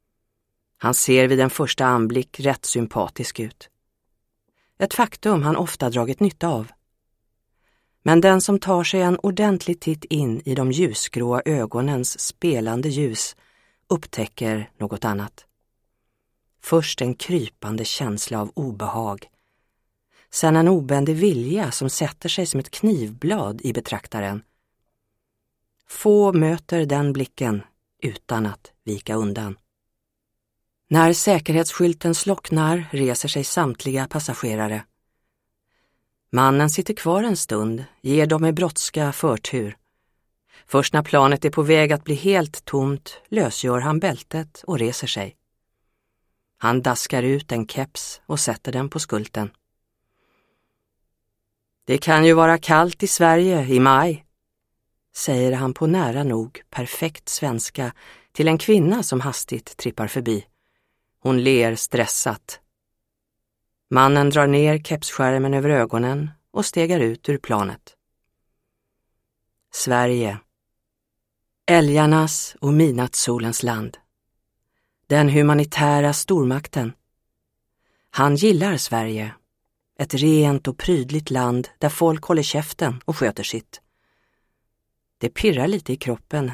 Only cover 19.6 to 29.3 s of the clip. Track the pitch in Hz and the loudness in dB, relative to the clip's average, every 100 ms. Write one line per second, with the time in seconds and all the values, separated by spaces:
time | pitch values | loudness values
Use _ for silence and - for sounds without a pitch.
19.6 | _ _ _ _ _ _ _ - 160 160 | _ _ _ _ _ _ _ -2 2 4
20.6 | 165 185 135 143 143 160 202 131 123 196 | 4 2 0 0 0 0 0 0 -2 -4
21.6 | 151 - 135 - 151 - 170 - 175 135 | -4 -4 -6 -4 -6 -6 -8 -4 -4 -4
22.6 | - - 214 175 107 120 - 208 104 107 | -8 -2 0 0 -4 -6 -4 -4 -4 -6
23.6 | 127 117 - 104 - 110 98 104 - _ | -6 -6 -6 -8 -8 -6 -6 -6 -12 _
24.6 | _ _ _ _ _ _ _ _ _ _ | _ _ _ _ _ _ _ _ _ _
25.6 | _ _ - - 214 208 202 180 160 165 | _ _ -20 -2 4 4 6 4 2 0
26.6 | - 170 151 143 143 135 127 - 123 104 | -4 -2 0 0 0 -2 -6 -6 -4 -4
27.6 | - _ _ _ 127 104 - 117 107 - | -8 _ _ _ -10 -10 -6 -4 -4 -8
28.6 | - _ - 101 - 110 104 | -18 _ -10 -10 -6 -4 -4